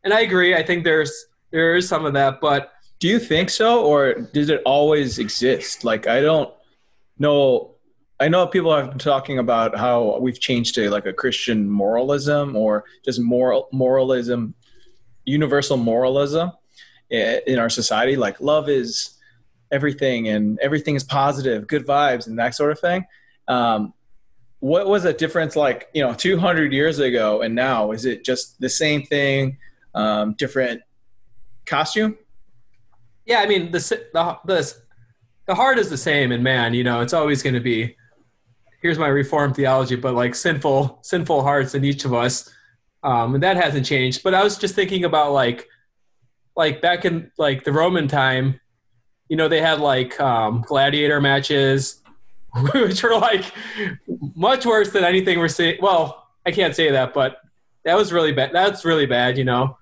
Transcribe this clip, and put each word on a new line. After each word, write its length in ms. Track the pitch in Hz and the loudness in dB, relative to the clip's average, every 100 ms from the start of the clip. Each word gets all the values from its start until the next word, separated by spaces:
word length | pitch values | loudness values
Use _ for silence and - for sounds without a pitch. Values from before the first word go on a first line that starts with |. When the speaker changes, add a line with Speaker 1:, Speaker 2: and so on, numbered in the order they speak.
Speaker 1:
And 100 | 196 | 0
I 80 | 214 | 0
agree. 340 | 196 185 180 175 | 2 2 2 2
I 80 | |
think 200 | 160 175 | 0 0
there's, 300 | 165 156 147 - - _ _ | 2 0 0 -6 -18 _ _
there 240 | 160 165 175 | 0 2 2
is 120 | 180 | 0
some 180 | 165 156 | -2 0
of 80 | |
that, 280 | 139 135 135 | 2 2 2
but 300 | 156 139 135 _ - - | 0 0 -4 _ -20 -4
Speaker 2:
Do 80 | 165 | 0
you 100 | 226 | 0
think 300 | 233 160 185 | 0 0 0
so, 340 | - 226 240 | 2 2 4
or 300 | 147 147 139 | 4 4 2
did 360 | 120 120 151 147 | 0 -4 -2 0
it 120 | 147 127 | 0 2
always 540 | 143 147 151 135 113 | 2 4 2 0 -4
exist? 640 | 107 - 123 120 - - | -6 0 0 0 -4 -6
Like, 240 | 117 110 - | -2 -2 0
I 140 | 120 | 2
don't 280 | 147 160 139 - _ _ _ _ _ - | 2 2 -2 -10 _ _ _ _ _ -2
know. 560 | 147 143 139 123 - _ _ _ _ _ | 2 4 4 2 -2 _ _ _ _ _
I 100 | 143 | 2
know 180 | 175 175 | 2 2
people 260 | 185 165 | 0 2
have 160 | 151 131 | 0 0
been 60 | 135 | -4
talking 380 | 151 135 131 131 | 0 0 -2 -4
about 380 | 117 117 113 104 | 0 2 0 0
how 400 | 123 120 107 - | 0 2 0 0
we've 200 | 127 120 | -4 -4
changed 340 | - 120 117 - | -2 -2 -2 -2
to, 140 | 104 | 0
like, 160 | 104 101 | -2 -4
a 60 | |
Christian 580 | 92 131 - - 110 101 | -4 -4 -4 -2 -2 0
moralism 840 | 101 98 117 131 143 143 147 143 117 | 0 0 0 0 -2 0 0 0 -2
or 300 | 107 104 - _ | 0 0 -4 _
just 160 | - 120 | -6 -2
moral, 480 | 120 123 127 120 - | 0 2 2 0 -2
moralism, 840 | 135 127 131 131 127 120 123 110 - _ - - - - - - | -2 2 2 2 0 0 -4 -4 -10 _ -20 -20 -20 -20 -14 -4
universal 500 | 147 151 143 135 135 | -2 2 0 0 0
moralism 760 | 117 113 127 135 143 156 180 - _ _ - _ _ | 0 0 2 0 0 -2 -4 -8 _ _ -20 _ _
i-, 300 | 117 110 131 - | -2 -2 -2 -2
in 140 | 127 | 0
our 100 | 117 | 0
society. 460 | 127 113 110 127 135 | -2 -2 0 0 0
Like, 240 | 107 98 | -2 -2
love 300 | 135 151 143 | 0 0 2
is 500 | 139 117 117 - _ _ _ _ _ _ | -2 -2 -8 -10 _ _ _ _ _ _
everything 600 | 139 147 139 135 120 113 | -2 -2 -2 -2 -2 -2
and 280 | 107 107 107 | 0 0 -2
everything 360 | 139 151 156 143 | -2 -2 -2 -4
is 80 | |
positive, 640 | 135 143 143 143 131 110 104 | -2 0 0 0 -2 -4 -2
good 180 | 147 123 | -4 0
vibes 420 | 143 143 123 110 | 2 2 0 -6
and 120 | 113 | -4
that 160 | 120 - | -4 0
sort 160 | 147 | -2
of 80 | 147 | 0
thing. 240 | 175 185 185 _ _ _ - | -2 -2 -6 _ _ _ -4
Um, 440 | 127 120 110 104 _ _ - - - - - | 0 0 0 -4 _ _ -20 -20 -20 -20 -8
what 260 | 135 170 196 | -2 0 2
was 160 | 202 | 2
the 80 | 175 | 0
difference, 460 | 156 160 165 160 156 | -2 -2 -2 -2 0
like, 320 | 143 120 - | 0 0 -4
you 80 | 156 131 | -2 -2
know, 80 | |
two 240 | 117 175 190 | 0 0 2
hundred 320 | 180 170 147 | 2 2 0
years 280 | 135 156 143 | 2 0 2
ago 420 | 135 120 107 107 | 0 2 2 0
and 120 | 113 | 0
now? 380 | 117 131 120 107 | -2 0 0 -2
Is 140 | 110 127 | -2 -4
it 180 | 113 | -4
just 380 | - 127 - _ | -4 -4 -6 _
the 80 | 127 | -4
same 340 | - 156 147 | -2 0 0
thing, 540 | 139 147 139 135 135 135 - _ - | -2 -2 0 0 -2 -6 -18 _ -12
um, 420 | - 107 107 107 104 | -4 -2 0 -2 -4
different 460 | 131 135 123 117 _ _ - - - - - - - | -4 -2 -2 -4 _ _ -20 -20 -20 -18 -16 -16 -4
costume? 520 | 143 156 214 214 214 _ - - - - - - - - _ - | -2 -2 -2 -2 -4 _ -20 -20 -20 -20 -20 -20 -20 -20 _ -2
Speaker 1:
Yeah, 140 | 233 | 0
I 60 | 202 | 2
mean, 240 | 196 170 | 0 0
the 60 | 170 | -4
s-, 120 | - 220 - | -4 -6 -4
the, 240 | 165 170 - 165 | -2 -2 -4 -2
the 120 | 180 | -2
s-, 200 | 139 - - - - _ _ _ - | -2 -10 -20 -20 -20 _ _ _ -6
the 80 | 185 | 0
heart 240 | 262 254 | 2 2
is 100 | 190 | 0
the 80 | 143 | -4
same 340 | 170 147 127 | -2 0 0
in 100 | 120 | 0
man, 300 | 127 127 117 | 0 0 0
you 100 | 120 | 0
know, 160 | 123 120 | 0 0
it's 120 | 120 | 0
always 280 | 170 151 139 | 0 0 0
gonna 200 | 139 123 | 0 -2
be, 340 | 117 113 120 - _ _ _ _ _ _ _ _ | -2 -2 -4 -10 _ _ _ _ _ _ _ _
here's 180 | 170 160 | -4 0
my 80 | 151 | 2
reformed 480 | 139 135 151 143 131 | 0 0 0 0 0
theology, 400 | 135 131 123 123 | 2 2 0 -2
but, 180 | 127 | -2
like, 220 | 120 123 123 | 0 -2 -2
sinful, 640 | 175 151 151 135 143 - | -2 0 0 2 0 -6
sinful 380 | - 180 170 151 | -6 -4 0 0
hearts 320 | 135 143 135 | 2 0 0
in 120 | 139 139 | -2 -2
each 180 | 139 | -2
of 100 | 135 | -2
us. 360 | 120 123 123 - _ _ _ _ _ | 0 0 -2 -10 _ _ _ _ _
Um, 320 | 147 120 117 | -2 0 0
and 80 | 139 | 0
that 140 | 180 180 | 0 2
hasn't 300 | 160 143 127 | 0 -2 -2
changed. 380 | 139 127 127 | 0 -2 -2
But 100 | 190 190 | 0 2
I 80 | |
was 140 | 202 202 | 2 0
just 180 | 190 190 | -4 -2
thinking 300 | 190 190 175 | -2 -2 0
about, 260 | 151 147 | 2 2
like, 360 | 139 123 120 - _ _ _ _ _ _ _ _ - | 2 0 -2 -12 _ _ _ _ _ _ _ _ -2
like, 240 | 156 147 | 0 0
back 240 | 170 175 180 | 0 0 -2
in, 260 | 165 165 - | -4 -8 -2
like, 260 | 151 135 | -2 0
the 80 | 147 | 0
Roman 380 | 147 170 180 143 | 2 2 2 0
time, 500 | 147 131 131 135 135 _ _ _ _ _ _ _ | 2 2 2 -2 -4 _ _ _ _ _ _ _
you 80 | 160 | 0
know, 100 | 156 | 2
they 140 | 160 | 4
had, 180 | 160 151 | 2 2
like, 400 | 147 131 127 - | 2 0 -2 -2
um, 460 | 139 117 110 117 117 | 0 2 0 -2 -2
gladiator 540 | 135 139 147 147 147 | 0 2 2 0 2
matches, 800 | 139 139 135 143 135 135 135 - - - - - - | 2 2 0 0 2 0 -2 -12 -20 -20 -20 -16 -10
<laughs> 200 | 120 139 | -2 0
which 280 | 277 208 185 | 2 0 0
were, 120 | 240 226 | 0 2
like, 280 | 226 202 190 214 - 202 190 - - - 143 160 | 2 0 -4 -12 -14 -8 -8 -10 -12 -10 -10 0
much 300 | 196 262 247 | 2 2 2
worse 260 | 220 196 | 2 2
than 140 | 202 175 | 2 2
anything 340 | 185 185 170 | 2 2 0
we're 80 | 165 | 0
seeing. 300 | 165 165 - | 0 0 2
Well, 460 | 196 165 143 - _ _ 180 | 2 2 0 -6 _ _ -4
I 60 | |
can't 240 | 175 170 160 | 0 0 2
say 160 | 156 | 2
that, 220 | 135 123 | 2 0
but 240 | 147 127 - _ _ _ _ 156 | 0 -2 -2 _ _ _ _ 0
that 100 | 185 | 2
was 160 | 202 | 2
really 220 | 170 156 | 2 2
bad. 180 | 135 131 | 0 0
That's 320 | 170 196 196 | 2 0 0
really 220 | 165 160 135 | 0 0 2
bad, 320 | 123 123 131 | 2 2 0
you 80 | 127 | 0
know 320 | 123 135 - | 0 0 -6